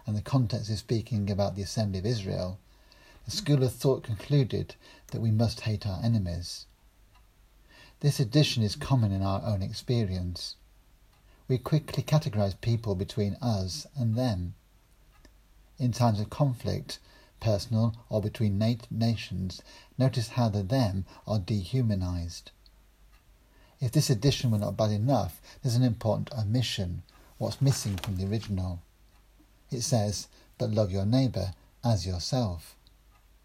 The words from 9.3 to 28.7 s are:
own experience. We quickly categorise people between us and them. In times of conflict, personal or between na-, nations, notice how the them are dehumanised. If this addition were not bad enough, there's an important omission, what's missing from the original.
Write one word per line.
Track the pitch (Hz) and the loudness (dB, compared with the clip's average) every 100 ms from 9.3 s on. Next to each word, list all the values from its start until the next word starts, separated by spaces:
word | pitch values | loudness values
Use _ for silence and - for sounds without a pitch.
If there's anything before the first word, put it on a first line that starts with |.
| 98 | 0
own | 113 101 | 0 -2
experience. | 95 - - 120 101 92 90 87 - - - _ _ - _ _ _ - - | -2 -8 -2 0 0 -2 -4 -6 -10 -14 -20 _ _ -20 _ _ _ -18 -2
We | 127 | -2
quickly | - 151 - - | 2 0 0 -6
categorise | - 151 131 104 101 - | 2 2 2 0 0 0
people | 117 113 110 | 0 0 0
between | 92 98 - 104 104 | -2 -2 -2 -2 0
us | 120 104 92 - - 139 | -2 0 -2 -6 -10 -2
and | 117 | 0
them. | 110 127 92 87 - _ _ _ _ _ _ - _ _ _ _ - | 2 0 -2 -4 -10 _ _ _ _ _ _ -20 _ _ _ _ -4
In | 123 | -2
times | - 120 104 | 2 2 4
of | 107 | -2
conflict, | - 143 117 95 98 - - - - - - | 0 0 0 -4 -4 -6 -14 -16 -20 -20 -4
personal | 113 101 - 113 117 - - | 0 0 2 2 2 0 -4
or | 107 | -2
between | 101 - 107 98 | -2 0 0 2
na-, | 110 120 - | 2 0 -4
nations, | 110 117 113 - 92 92 - - - - - | 0 0 0 -4 -4 -4 -6 -16 -20 -18 0
notice | 127 120 110 | 0 2 -4
how | - 117 | 2 2
the | 104 | 2
them | 95 135 110 95 90 - - | 0 2 2 0 -6 -12 -4
are | 107 | -2
dehumanised. | 87 104 92 131 117 98 90 87 85 - - - - - _ _ - - _ - _ - - - | 0 -2 0 0 2 0 0 -2 -6 -10 -18 -20 -20 -20 _ _ -20 -20 _ -20 _ -20 -20 -6
If | 123 | 0
this | 156 147 | 2 4
addition | 113 139 - 123 | 4 4 2 2
were | 107 | 2
not | 101 98 | 0 0
bad | 107 | 2
enough, | 104 120 127 98 - - - | 2 2 2 0 -6 -20 -4
there's | 131 117 | 0 4
an | |
important | 127 110 110 104 104 | 4 4 0 0 -2
omission, | 127 104 123 113 - 90 90 - - - - | -4 0 0 0 -2 -4 -4 -10 -20 -20 -6
what's | 107 - | -6 2
missing | 135 - 104 95 | 2 2 0 -4
from | - 92 | -4 -4
the | 95 | -2
original. | 110 101 95 92 | -2 -2 -4 -4